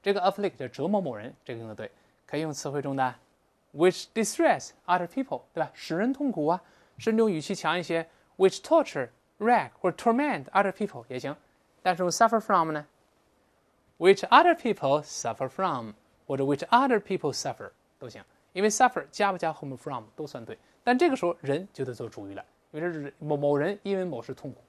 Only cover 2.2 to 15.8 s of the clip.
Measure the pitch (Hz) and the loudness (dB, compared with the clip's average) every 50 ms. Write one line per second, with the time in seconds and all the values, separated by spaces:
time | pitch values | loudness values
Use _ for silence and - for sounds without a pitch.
2.2 | _ - - 147 160 156 147 - - 147 139 147 135 139 135 135 131 127 123 - | _ -8 -6 -6 -4 -4 -6 -6 -8 -6 -6 -4 -4 -4 -2 -2 -2 -2 -2 -8
3.2 | _ _ _ _ _ _ _ _ _ _ _ 143 165 185 180 - - - _ 226 | _ _ _ _ _ _ _ _ _ _ _ 4 4 4 4 2 -10 -8 _ -2
4.2 | 214 202 - - 330 302 202 135 - - - _ _ - 175 180 175 175 - 269 | -2 -2 0 2 4 4 4 2 -2 -12 -20 _ _ 0 0 0 0 -4 -4 -6
5.2 | 262 - - 127 - _ _ 165 156 - - - - - 160 170 208 247 269 - | -4 -4 -6 -10 -10 _ _ -4 -4 -4 -6 -16 -8 -6 -2 -2 0 0 0 -2
6.2 | 294 277 214 170 147 151 170 185 - _ _ _ _ _ _ - - 226 220 220 | -2 -2 -2 0 0 0 0 0 -4 _ _ _ _ _ _ -4 -2 0 2 2
7.2 | 226 220 185 156 147 - 202 - - 160 165 180 170 - 170 165 160 - _ _ | 2 2 2 -2 -4 -6 -6 -2 -2 -2 -2 -2 -2 -2 -2 -4 -4 -4 _ _
8.2 | _ _ _ - 190 190 180 - - - 311 330 269 - - 151 127 - _ _ | _ _ _ 4 4 4 4 2 -2 4 4 4 4 2 -4 -6 -6 -6 _ _
9.2 | _ _ _ _ 208 226 247 214 147 123 _ _ - 185 165 - - 240 226 247 | _ _ _ _ 2 4 4 4 2 -2 _ _ -2 -2 -2 2 0 2 2 2
10.2 | 294 294 233 156 135 - - 190 202 196 185 - 214 196 - 131 117 _ 127 127 | 2 0 -2 -4 -6 0 2 2 2 2 0 -4 -6 -6 -6 -12 -14 _ -10 -8
11.2 | 131 139 147 - _ _ _ _ _ _ _ _ _ 185 180 170 185 175 170 - | -6 -8 -10 -10 _ _ _ _ _ _ _ _ _ -2 0 0 0 -2 4 4
12.2 | 233 220 226 220 202 - 208 180 165 160 156 151 147 _ _ _ _ _ _ _ | 4 4 4 0 0 2 2 2 2 2 -2 -6 -8 _ _ _ _ _ _ _
13.2 | _ _ _ _ _ _ _ _ _ _ _ _ _ _ _ _ 165 185 196 196 | _ _ _ _ _ _ _ _ _ _ _ _ _ _ _ _ 6 6 6 6
14.2 | - 190 233 269 339 349 330 339 - 240 196 - - 135 139 151 143 - - - | 4 6 6 8 8 8 4 2 0 -2 -2 0 2 2 2 2 0 -4 -12 -8
15.2 | - 120 110 - 139 127 - - 190 180 151 127 | -6 -6 -4 -4 -6 -6 -4 -4 -2 -2 -2 -4